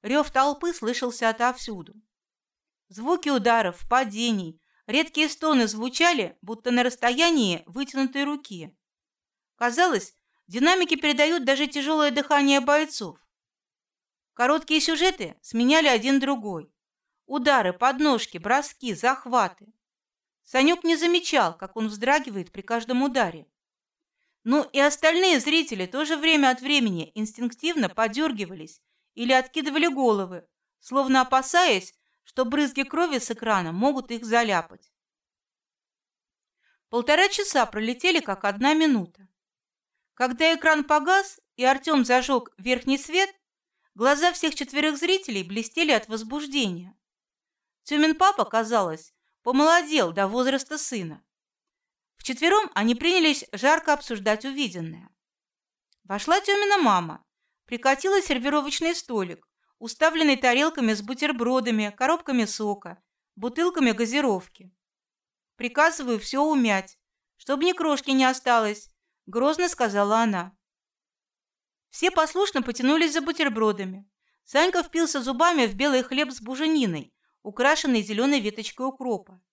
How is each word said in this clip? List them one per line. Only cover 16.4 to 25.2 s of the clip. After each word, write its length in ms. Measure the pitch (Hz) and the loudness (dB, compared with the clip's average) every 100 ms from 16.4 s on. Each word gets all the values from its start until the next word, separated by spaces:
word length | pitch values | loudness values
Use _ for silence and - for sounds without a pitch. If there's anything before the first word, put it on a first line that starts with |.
| 208 170 147 _ _ _ _ _ - | -4 -10 -12 _ _ _ _ _ -8
Удары, 480 | 277 269 262 185 | -2 2 4 2
подножки, 640 | 180 254 262 302 233 - 170 | 0 0 2 2 0 -2 -8
броски, 560 | 208 269 285 - 247 | -2 0 -2 -8 -8
захваты. 720 | 175 240 262 254 247 185 - 208 _ _ _ _ _ _ _ | -2 0 -2 0 0 0 -4 -20 _ _ _ _ _ _ _
Санек 420 | _ 254 285 349 330 | _ 2 2 2 0
не 100 | 320 | 2
замечал, 640 | 339 349 349 285 175 165 | 2 0 2 2 0 -2
как 180 | 190 226 | -12 -6
он 120 | 220 | -6
вздрагивает 680 | 208 240 294 277 196 175 | -4 0 0 -2 -10 -10
при 80 | - | -12
каждом 400 | - 233 226 247 | -6 -6 -2 0
ударе. 440 | 277 254 185 165 - _ _ _ _ _ _ _ _ _ 220 | 0 0 -2 -4 -20 _ _ _ _ _ _ _ _ _ 0
Ну 180 | 294 262 | 0 0
и 80 | 277 | 2
остальные 640 | 285 285 311 339 | 2 4 2 4